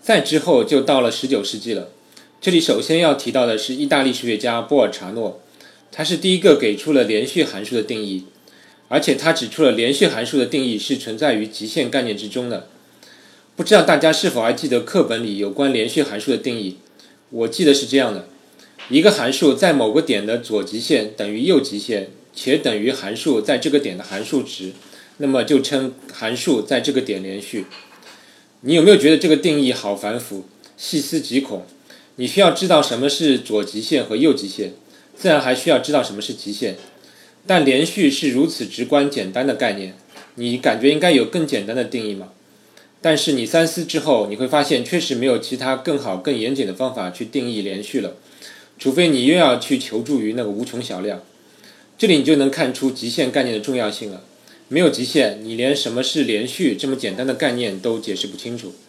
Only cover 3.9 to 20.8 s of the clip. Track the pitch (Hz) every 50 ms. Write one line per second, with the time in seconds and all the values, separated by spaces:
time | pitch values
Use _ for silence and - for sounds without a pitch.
3.9 | 151 143 135 135 120 117 120 120 110 104 - 120 117 117 113 - 151 139 117 98
4.9 | - - 101 90 104 117 113 98 - - - _ _ _ - - - _ _ _
5.9 | - - 156 196 185 151 180 190 185 180 160 190 151 139 156 156 107 98 - 151
6.9 | 151 135 117 104 110 104 107 - - 180 147 - - 95 104 104 127 117 107 104
7.9 | 123 110 107 101 95 92 92 - _ _ _ - _ _ _ _ _ _ _ _
8.9 | 120 151 - - 135 - - 165 160 - 123 110 - - 160 131 113 110 117 120
9.9 | 143 139 208 170 - 113 117 113 - 139 123 - - 147 131 123 113 104 - -
10.9 | 143 - - 117 110 110 151 147 120 107 107 107 - - 107 107 - 165 135 117
11.9 | - 135 123 117 104 101 107 107 98 127 123 123 113 92 - - - - _ _
12.9 | _ _ - - - - - - - _ _ _ _ - 170 - 214 196 165 -
13.9 | 165 143 139 160 156 156 - 180 131 123 110 117 123 - - 143 123 120 110 -
14.9 | - 196 147 - 113 113 117 110 101 98 101 101 101 - 139 139 131 117 110 123
15.9 | - 160 143 139 104 104 104 - 135 107 - 135 120 113 104 95 92 - _ _
16.9 | _ _ - _ _ _ _ _ - 117 117 113 113 - 185 147 139 139 139 113
17.9 | 127 139 131 117 104 92 90 - - - _ _ _ _ - _ _ - - -
18.9 | 123 143 160 208 - - 123 123 135 - 139 131 131 - 196 180 160 139 117 107
19.9 | 107 151 - - 120 104 101 107 113 120 117 - 110 104 92 90 101 113